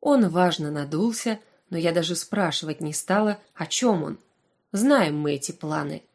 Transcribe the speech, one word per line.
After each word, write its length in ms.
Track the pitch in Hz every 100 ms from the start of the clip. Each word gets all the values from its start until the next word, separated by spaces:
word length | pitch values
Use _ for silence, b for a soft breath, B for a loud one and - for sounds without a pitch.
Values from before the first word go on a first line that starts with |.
Он 280 | - 285 202
важно 420 | 165 180 165 151
надулся, 680 | 151 143 156 220 226 - 214 b b _
но 80 | 170
я 140 | 170
даже 240 | 165 160 170
спрашивать 640 | - 208 180 151 156 151
не 120 | 156
стала, 460 | 151 - 190 214 208 _
о 120 | - 156
чем 360 | - 247 190
он. 160 | 147 - _ _ _ _ _
Знаем 440 | 196 247 285 170 151
мы 180 | 151
эти 180 | 143 -
планы. 500 | 160 156 156 147 151 _